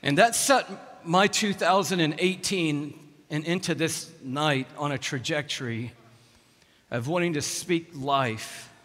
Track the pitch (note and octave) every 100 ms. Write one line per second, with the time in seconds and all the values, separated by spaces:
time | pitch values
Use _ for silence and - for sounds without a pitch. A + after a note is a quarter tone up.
0 | - C#3+ A3+ A3 - C4 F3+ F#3+ - -
1 | F3 F3 G3+ G3 G#3+ G3 F3 F#3+ E3+ F#3
2 | D#3 D#3 F#3 F#3 - G3 E3 D3 D3 -
3 | - - _ D3+ D#3+ F3+ F3+ D3+ D#3+ D#3+
4 | - - C3 C3+ D3+ C#3 B2+ - D3 C3+
5 | - C#3 A#2 D#3+ C#3+ - C3 A#2 A#2 -
6 | - - _ _ _ _ _ _ _ A#2+
7 | B2 F3 F3 D3+ C#3 - - F3 E3+ C#3+
8 | C3+ C#3 C3 A2 - - - -